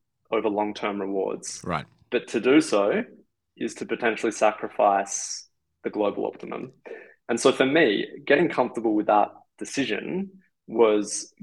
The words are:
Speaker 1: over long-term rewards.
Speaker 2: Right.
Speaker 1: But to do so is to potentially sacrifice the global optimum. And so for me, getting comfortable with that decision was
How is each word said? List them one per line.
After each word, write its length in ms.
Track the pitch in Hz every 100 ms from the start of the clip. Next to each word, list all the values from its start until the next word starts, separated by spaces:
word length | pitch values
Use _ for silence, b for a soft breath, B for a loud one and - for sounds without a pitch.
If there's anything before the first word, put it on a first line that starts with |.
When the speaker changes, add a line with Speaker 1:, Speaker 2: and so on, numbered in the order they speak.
| _ _ _
Speaker 1:
over 160 | 113 107
long-term 540 | 101 107 104 104 101
rewards. 600 | 98 98 95 - - - -
Speaker 2:
Right. 200 | 80 - _ _
Speaker 1:
But 180 | 120 -
to 100 | 117
do 220 | 123 151
so 420 | 151 107 101 185 - - _ _ _ -
is 160 | 117 -
to 100 | 104
potentially 460 | 113 117 107 117
sacrifice 1160 | 107 107 - 107 - 104 98 98 - - - - _ _ _
the 60 | 117
global 360 | 104 101 101 104
optimum. 460 | - - - 131 - - B B B -
And 120 | 117
so 120 | 135
for 140 | 131 135
me, 420 | 160 135 101 - - 139
getting 220 | 143 170
comfortable 480 | - 120 - 113 107
with 120 | 104
that 220 | 104 101 - _ -
decision 720 | 101 - 117 104 - 175 196 - b _ -
was 680 | 117 110 107 101 - - -